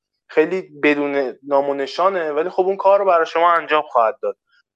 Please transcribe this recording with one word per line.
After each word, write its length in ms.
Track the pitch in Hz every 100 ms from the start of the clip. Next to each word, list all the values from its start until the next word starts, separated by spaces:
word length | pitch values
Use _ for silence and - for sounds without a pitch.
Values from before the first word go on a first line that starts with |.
| _ _ _
خیلی 340 | 160 165 185 156 147
بدون 560 | 151 147 143 139 127 -
نام 260 | 139 139 143
و 60 |
نشانه، 580 | 139 135 - 185 185 156
ولی 160 | 147 175
خب 140 | 185
اون 140 | 185 196
کار 220 | 196 202
رو 60 |
برای 220 | 196 170 160
شما 260 | 165 175
انجام 300 | 170 147 151
خواهد 360 | 143 120 110 -
داد 140 | 104 - _ _ _